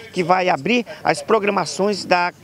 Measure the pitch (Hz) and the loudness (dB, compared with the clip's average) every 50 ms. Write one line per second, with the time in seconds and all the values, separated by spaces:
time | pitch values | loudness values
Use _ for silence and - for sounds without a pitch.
0 | - - - 175 180 160 180 185 180 180 175 143 135 180 233 247 220 - - - | -18 -10 -4 -4 2 2 2 2 4 2 0 0 0 0 0 0 0 -2 -10 -6
1 | - - 165 165 - - 220 220 196 208 196 185 170 143 - - 185 208 208 180 | 0 0 0 0 0 0 0 2 2 0 -2 -2 -2 -4 -4 -2 -2 -2 -2 -2
2 | - - 185 175 175 175 175 - | 0 0 0 2 2 0 -4 -8